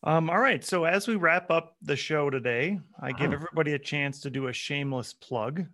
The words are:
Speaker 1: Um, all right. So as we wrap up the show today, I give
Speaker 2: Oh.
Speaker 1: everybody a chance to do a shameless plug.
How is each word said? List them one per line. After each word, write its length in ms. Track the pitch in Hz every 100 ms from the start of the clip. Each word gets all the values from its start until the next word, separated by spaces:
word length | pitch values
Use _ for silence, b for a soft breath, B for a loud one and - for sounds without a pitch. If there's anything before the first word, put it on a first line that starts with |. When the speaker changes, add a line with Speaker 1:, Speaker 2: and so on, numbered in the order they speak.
Speaker 1:
Um, 260 | - 160 160
all 80 | 180
right. 260 | 262 233
So 200 | - 185
as 220 | 165 190 202
we 80 | 220
wrap 340 | 170 170 180
up 260 | 165 165 _
the 140 | - 139
show 340 | - 156 143
today, 480 | 131 123 120 151 202 - -
I 80 | 135
give 220 | 131 143
Speaker 2:
Oh. 20 |
Speaker 1:
everybody 380 | - 170 - 151
a 60 | 143
chance 420 | 143 147 143 139
to 100 | 143
do 160 | 131 131
a 60 |
shameless 600 | 120 - 143 139 131 117
plug. 540 | - - 123 110 156 185